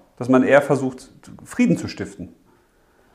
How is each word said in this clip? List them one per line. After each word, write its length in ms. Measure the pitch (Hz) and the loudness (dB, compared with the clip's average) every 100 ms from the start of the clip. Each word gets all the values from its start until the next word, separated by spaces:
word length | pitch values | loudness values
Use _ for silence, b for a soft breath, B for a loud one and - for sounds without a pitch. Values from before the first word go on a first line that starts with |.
| _ - | _ -8
Dass 120 | 123 | 2
man 140 | 127 | 2
eher 180 | 101 135 | 6 4
versucht, 480 | 139 135 131 - - - - - | 4 -2 -2 -8 -18 -20 -20 -20
Frieden 320 | - - 247 170 | -10 -2 0 0
zu 100 | 101 | -2
stiften. 440 | - - - 87 - _ b b b b b b | -8 -10 -12 -18 -18 _ b b b b b b